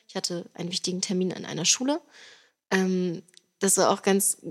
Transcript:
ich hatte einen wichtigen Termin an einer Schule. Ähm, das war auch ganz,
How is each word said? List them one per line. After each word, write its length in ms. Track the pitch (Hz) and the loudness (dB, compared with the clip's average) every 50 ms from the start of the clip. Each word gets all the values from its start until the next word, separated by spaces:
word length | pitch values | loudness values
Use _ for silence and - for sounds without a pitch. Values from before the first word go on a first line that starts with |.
| _ - | _ -12
ich 80 | - | -10
hatte 300 | 190 190 - 180 175 - - _ | -8 -6 -6 -6 -6 -10 -10 _
einen 180 | - 175 175 | -10 -8 -6
wichtigen 300 | 180 - - 202 180 180 | -6 -6 -4 -4 -4 -4
Termin 320 | 185 - 196 185 185 185 - | -2 -2 -2 0 0 -2 -2
an 120 | - - | -6 -8
einer 200 | - - 160 160 | -8 -6 -2 0
Schule. 360 | - - - 254 269 294 339 - _ _ - - - - - _ _ _ _ _ - | 0 2 2 2 -2 -2 -2 -4 _ _ -20 -20 -20 -20 -20 _ _ _ _ _ -2
Ähm, 500 | 196 190 190 185 185 185 180 180 165 - - _ _ - _ _ _ - | 0 2 2 2 2 0 0 -2 -4 -6 -10 _ _ -20 _ _ _ -2
das 180 | - 196 190 - | 0 2 4 4
war 140 | 175 - | 4 4
auch 100 | - 196 | 4 2
ganz, 360 | - 202 196 202 196 - - - - 165 | 2 2 2 2 2 0 -2 -4 -8 -14